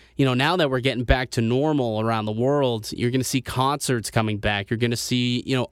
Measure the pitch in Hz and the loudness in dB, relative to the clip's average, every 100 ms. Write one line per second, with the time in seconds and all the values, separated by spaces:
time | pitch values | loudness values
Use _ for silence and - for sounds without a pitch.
0 | - - 135 123 147 185 147 131 131 117 | -8 0 2 4 2 2 2 2 0 0
1 | 123 131 127 - 113 127 156 147 120 107 | 2 0 0 -2 0 2 2 0 0 0
2 | 113 113 107 110 127 147 131 113 - - | 0 -2 -2 0 0 2 2 -2 -6 -4
3 | 120 127 123 135 - 127 131 147 - 120 | 0 0 0 -2 -2 0 0 0 0 -2
4 | - 117 107 104 104 101 101 117 120 120 | -2 -2 -2 -2 -2 -2 -2 -2 -2 -2
5 | - 127 123 123 - 131 120 | -2 0 0 -2 0 -2 0